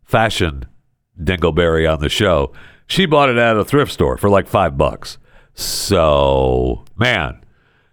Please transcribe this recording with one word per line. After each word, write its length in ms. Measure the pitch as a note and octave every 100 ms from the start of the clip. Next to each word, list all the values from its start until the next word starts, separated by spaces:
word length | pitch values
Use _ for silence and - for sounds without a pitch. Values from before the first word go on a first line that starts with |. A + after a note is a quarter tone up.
fashion 600 | - A#2 A2 - E2+ C2+ - - _ _ _ -
dingleberry 720 | E2 F#2 E2 D#2 E2+ D#2+ D#2+
on 100 | D#2
the 80 | D2
show, 420 | - G#2 D#2 C2+ - - - -
she 200 | - F#3
bought 240 | D3 C#3
it 80 | A#2
at 180 | A#2 G#2+
a 80 |
thrift 280 | F#2+ C#3+ C3+
store 260 | - C#2+ B1+
for, 100 | G#2
like, 180 | G2+ F#2
five 300 | G#2 F2 C#2
bucks. 400 | C#2+ G#1 - - - - _
So, 1300 | - - - - F#2+ D#2+ C#2+ C#2 C2+ C2 B1+ B1+ A#1 - -
man, 460 | B2 G#2+ C2+ A1+ - _ _ _ _